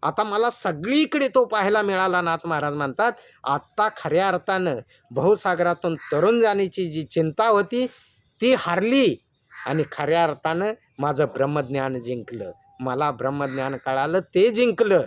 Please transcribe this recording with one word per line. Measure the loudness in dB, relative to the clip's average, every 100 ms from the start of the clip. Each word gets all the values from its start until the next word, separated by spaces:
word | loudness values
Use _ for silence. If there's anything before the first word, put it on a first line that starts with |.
आता | -4 -2
मला | -2 0 -2
सगळीकडे | -2 -6 -4 0 0 2 0 2
तो | 2 2
पाहायला | 2 2 2
मिळाला. | 2 0 2 2
नाथ | 0 -2 -2
महाराज | -2 -2
म्हणतात, | -2 -4 0 -2 -2 -14 _
"आत्ता | -4 -4 -4 -2 -2 -2
खऱ्या | -2 0 2
अर्थानं | 0 -2 -2 0 -4 -8 _ _
भवसागरातून | -2 2 2 2 0 0 0 -2 -6
तरुण | -4 2 2 4
जाण्याची | 4 2 -2 -2 -4
जी | -4
चिंता | -4 0 0 2 2
होती | 4 2 -2 -4 -6 _ _ _ _
ती | 2 2
हरली | 2 -2 2 4 4 2 _ _ _ -12 -4
आणि | -2 -2
खऱ्या | -4 0 2
अर्थानं | 2 0 -4 -2 -2 -6 _ -4
माझं | -2 0 -2
ब्रह्मज्ञान | 0 0 0 -2 -4 -4 -6
जिंकलं, | -6 -8 -8 -10 -12 -14 _ _
मला | -6 -2 -2
ब्रह्मज्ञान | -2 -4 -4 -4 -4 -6 -6 -4
कळालं | -2 0 -2
ते | -2 2 2
जिंकलं." | 4 0 2 2 2